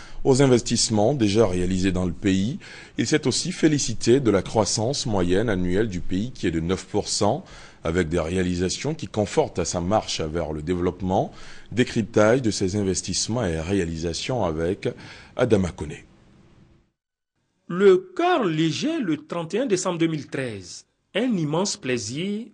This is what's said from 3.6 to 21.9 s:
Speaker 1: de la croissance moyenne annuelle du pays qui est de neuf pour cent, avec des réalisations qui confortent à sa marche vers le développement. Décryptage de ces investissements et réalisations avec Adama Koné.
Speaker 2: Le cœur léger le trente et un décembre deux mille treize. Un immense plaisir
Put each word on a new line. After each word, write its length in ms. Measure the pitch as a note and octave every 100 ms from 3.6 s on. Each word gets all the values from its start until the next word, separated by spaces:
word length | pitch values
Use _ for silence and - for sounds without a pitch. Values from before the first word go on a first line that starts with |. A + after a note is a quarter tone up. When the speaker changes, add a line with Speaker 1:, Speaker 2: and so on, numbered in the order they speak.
| E3+ D3 - - - C3+
Speaker 1:
de 100 | G#2+
la 100 | G2
croissance 640 | - A#2 G2+ - A2 C#3+ A#2
moyenne 440 | G2+ F2+ G#2 A#2+
annuelle 400 | F#2 F2 F#2 A2+
du 100 | F2+
pays 320 | - F#2 A#2+
qui 160 | - G2
est 40 |
de 100 | D#2+
neuf 240 | E2 F#2 -
pour 240 | G#2 -
cent, 340 | - G#2 C#3+ - - - -
avec 240 | - E2+ D#2+
des 140 | E2+
réalisations 720 | D#2+ F#2 F2+ F2 F#2 - C#3
qui 140 | D#3 -
confortent 520 | G#2+ G2+ - B2+ -
à 60 | E2
sa 160 | F2+
marche 400 | F2 G#2+ - -
vers 320 | D#2+ E2+ D2+
le 80 | D#2
développement. 720 | D2+ F2+ F2+ F2 F#2+ G2 E3+ - - - -
Décryptage 680 | G2+ B2 A#2+ G2+ A2 G#2+ C3
de 100 | A2+
ces 260 | - F#2+ G#2
investissements 680 | G2 F2 - F2 - A#2+
et 160 | G2 D#2+
réalisations 840 | D#2+ G2+ E2+ D#2+ E2+ D#2+ - B2+ F2+
avec 420 | D#2 E2 G2+ B2 - - - - -
Adama 360 | A#2+ G#2 F2
Koné. 340 | - D2 - - _ _ _ _ _ - _ _ _ _ _ _ _ _ _ -
Speaker 2:
Le 460 | F3 G3+ F#3 F#3 -
cœur 300 | F4 E4+ G3
léger 540 | D#3 D#3+ B2+ A#3+ E4
le 180 | F#3 D3
trente 360 | - E3+ E3 G3+
et 40 |
un 60 | C4+
décembre 320 | F#3 F#3+ E3+
deux 100 | E3
mille 200 | D#3 A#2+
treize. 580 | C3+ B2+ G2+ F2 - - _ _ F#3+
Un 200 | B3+ F#3+
immense 400 | D3 D#3 G3+ -
plaisir 680 | C3